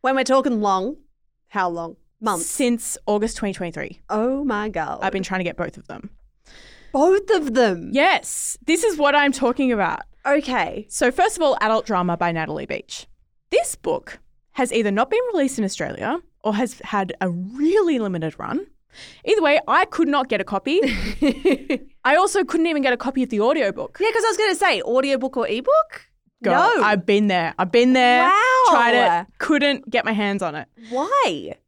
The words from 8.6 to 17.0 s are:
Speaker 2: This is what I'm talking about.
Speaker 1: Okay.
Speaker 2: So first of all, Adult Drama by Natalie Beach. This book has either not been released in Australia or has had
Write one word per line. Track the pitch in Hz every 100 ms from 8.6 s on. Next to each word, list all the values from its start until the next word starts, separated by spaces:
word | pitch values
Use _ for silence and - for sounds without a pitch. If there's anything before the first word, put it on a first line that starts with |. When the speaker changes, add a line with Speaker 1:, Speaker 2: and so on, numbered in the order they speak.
| -
Speaker 2:
This | 339
is | 453 302
what | 285
I'm | 285 285
talking | 269 247 254 262
about. | 226 170 - - - -
Speaker 1:
Okay. | 294 285 247 170 196 214
Speaker 2:
So | - 254
first | 254 381 370
of |
all, | 302 -
Adult | 214 220 -
Drama | 190 175 170
by | 175
Natalie | 165 156 151 -
Beach. | - - - - - _ _ _
This | 453 679 -
book | - 147 - - _ _ _
has | - 254
either | 226 208
not | 202 262
been | 440 494
released | 392 269 269
in |
Australia | 208 - 151 - 110 339 _ _
or | - 208
has | 247 -
had | - 208